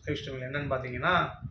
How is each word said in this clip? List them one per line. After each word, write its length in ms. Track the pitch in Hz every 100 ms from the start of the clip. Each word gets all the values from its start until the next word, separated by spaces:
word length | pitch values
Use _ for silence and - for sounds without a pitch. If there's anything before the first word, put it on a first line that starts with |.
லைவ் 140 | - 143
ஸ்ட்ரீமில். 280 | - 131 127
என்னன்னு 260 | 143 143
பார்த்தீங்கன்னா, 580 | 131 127 123 156 180 139 - -